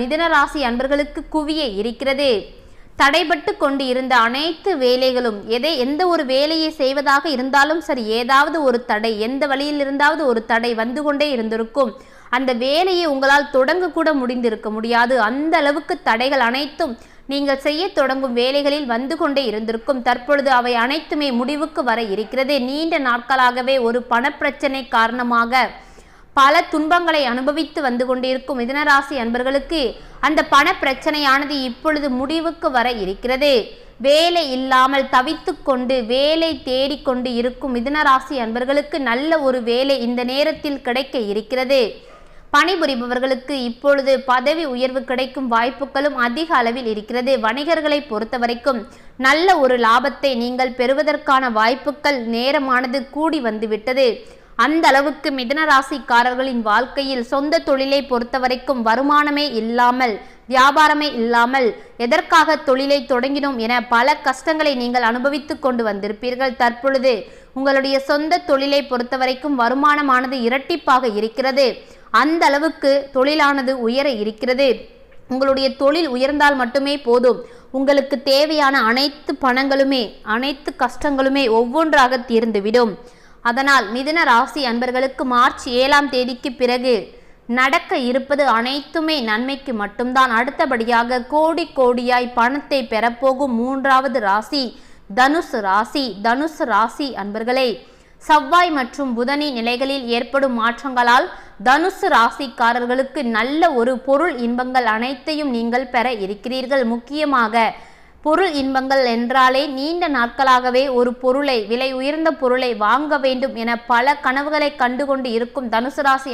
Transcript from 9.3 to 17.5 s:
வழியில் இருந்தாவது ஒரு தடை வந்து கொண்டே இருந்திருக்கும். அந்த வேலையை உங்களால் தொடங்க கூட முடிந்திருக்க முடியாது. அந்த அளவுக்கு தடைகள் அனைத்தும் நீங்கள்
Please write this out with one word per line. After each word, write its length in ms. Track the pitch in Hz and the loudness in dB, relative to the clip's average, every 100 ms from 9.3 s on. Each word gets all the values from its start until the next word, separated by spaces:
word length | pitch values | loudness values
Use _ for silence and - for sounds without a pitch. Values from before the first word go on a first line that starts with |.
| 269 285 | -2 -2
வழியில் 300 | 269 294 294 269 | -2 -2 -2 -2
இருந்தாவது 400 | 277 294 320 285 | 0 2 2 0
ஒரு 100 | 233 - | 0 0
தடை 220 | 226 240 226 | 0 0 -2
வந்து 200 | 233 269 294 | -4 -2 -2
கொண்டே 240 | 285 294 247 | 0 0 -2
இருந்திருக்கும். 580 | 220 226 226 277 240 - - - - 247 | -2 -4 -4 -2 -2 -4 -20 -20 -6 -2
அந்த 160 | 262 240 | 0 0
வேலையை 420 | 262 302 381 349 330 | 0 2 2 2 0
உங்களால் 380 | 269 269 285 277 262 | 0 4 2 2 2
தொடங்க 320 | 269 359 359 330 | 2 2 0 0
கூட 140 | 311 285 | 0 0
முடிந்திருக்க 480 | 247 254 240 214 220 214 | -2 -2 -2 -2 -6 -6
முடியாது. 400 | 233 233 247 254 214 | 0 2 2 2 0
அந்த 280 | 269 320 330 | 0 0 2
அளவுக்கு 340 | 285 302 302 320 254 | 2 0 -4 -4 -2
தடைகள் 380 | 226 254 269 233 | 0 0 0 0
அனைத்தும் 480 | 262 285 - 311 233 - - - | -2 -4 -4 -6 -6 -16 -18 -8
நீங்கள் 300 | 277 285 | -4 -2